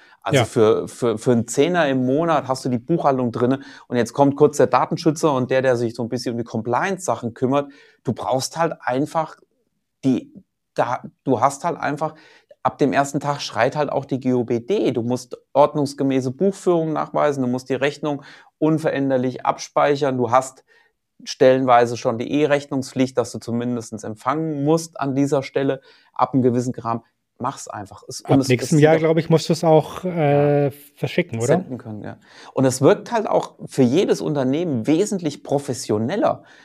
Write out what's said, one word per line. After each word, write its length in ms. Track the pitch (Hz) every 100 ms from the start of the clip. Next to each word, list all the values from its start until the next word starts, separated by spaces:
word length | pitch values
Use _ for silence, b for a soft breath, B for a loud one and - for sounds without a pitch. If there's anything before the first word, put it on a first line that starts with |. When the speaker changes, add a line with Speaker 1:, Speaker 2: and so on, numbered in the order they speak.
| b b
Speaker 1:
Also 160 | 98 131
Speaker 2:
Ja. 40 |
Speaker 1:
für, 440 | 113 123 107 90 82
für, 300 | - 120 104
für 140 | 131
einen 160 | 117 113
Zehner 400 | - 156 180 147
im 180 | 131 127
Monat 420 | 139 170 147 123
hast 160 | 131
du 40 | 139
die 100 | 120
Buchhaltung 540 | - 170 147 131 123
drinne 280 | 117 123 135 B B B
und 80 | 123
jetzt 160 | 113
kommt 240 | - 139 139
kurz 200 | 147 147
der 120 | 123
Datenschützer 640 | 127 156 - 165 147 160
und 160 | 131 123
der, 120 | 131
der 140 | 131 120
sich 180 | 117
so 80 | 123
ein 60 | 113
bisschen 240 | 123 127
um 60 | 117
die 60 |
Compliance-Sachen 880 | 117 117 117 123 185 185 139 113 117
kümmert. 380 | - 127 143 143 B B B
Du 80 | -
brauchst 440 | - 202 131 - 160
halt 180 | 165 -
einfach 560 | - 131 151 165 151 - _ _ _ _ _ _
die, 280 | 131 120 - - - _ _
da, 280 | - 120 123 - -
du 160 | 147 113
hast 240 | 135 139
halt 120 | 175 147
einfach, 380 | 131 147 156 - b b b _
ab 160 | 131 -
dem 140 | 143
ersten 260 | 107 139 147
Tag 220 | 143 139
schreit 340 | - 110 127
halt 160 | 151 143
auch 140 | -
die 160 | 135 131
G 140 | 127
O 100 | 123
B 160 | 117 120
D. 320 | 120 208 156
Du 100 | 127
musst 340 | 117 123 - - _
ordnungsgemäße 760 | 135 147 151 139 - 135 131 127
Buchführung 600 | 131 196 196 190 170 160
nachweisen, 500 | 151 147 151 151 135
du 60 | 123
musst 200 | 127 -
die 60 |
Rechnung 480 | 127 139 143 151 143 B B B -
unveränderlich 840 | 156 156 156 139 139 131 127 123
abspeichern, 720 | - 143 - 151 147 143 143 127
du 120 | 113
hast 340 | 127 131 - _ _ _ _ _ _
stellenweise 720 | - - 131 131 131 120 120 120
schon 220 | 131 113
die 140 | -
E-Rechnungspflicht, 840 | 147 151 143 143 135 127 131 127 127
dass 140 | 113
du 60 | 117
zumindestens 640 | - 117 120 120 110 107
empfangen 600 | 110 107 127 151 160 147
musst 360 | 143 165 165 -
an 140 | 139
dieser 280 | 135 139 143
Stelle 380 | 135 139 139 135 b b b
ab 200 | b 127
einem 100 | 135
gewissen 300 | 123 123 127
Gramm. 320 | 120 117 113 - _ _ -
Mach's 280 | 123 - -
einfach. 380 | 107 98 - -
Es, 160 | -
Speaker 2:
Ab 80 | -
Speaker 1:
und 80 | 135
es, 80 | 127
Speaker 2:
nächstem 300 | 123 127 156
Speaker 1:
es 40 |
Speaker 2:
Jahr, 120 | 151
Speaker 1:
sieht 80 | 160
auch 40 | 160
Speaker 2:
glaub 120 | 160
ich, 120 | 156
musst 180 | 160 -
du's 160 | 160
auch, 400 | 165 156 - -
äh, 640 | 185 170 147 143 147 143 143
Speaker 1:
Ja. 40 | - - -
Speaker 2:
verschicken, 420 | 131 - - 113
oder? 80 | 123
Speaker 1:
Senden 320 | 170 175 123
können, 240 | 110 104
ja. 160 | 107 120 B B B
Und 100 | -
es 160 | 131 -
wirkt 300 | 170 208 -
halt 180 | 233 -
auch 260 | 170 - - 160
für 160 | -
jedes 380 | 247 254 226 185
Unternehmen 680 | 160 143 127 147 180 123 120
wesentlich 560 | 160 208 196 160 -
professioneller, 1040 | - 143 143 117 - 107 117 208 - - - b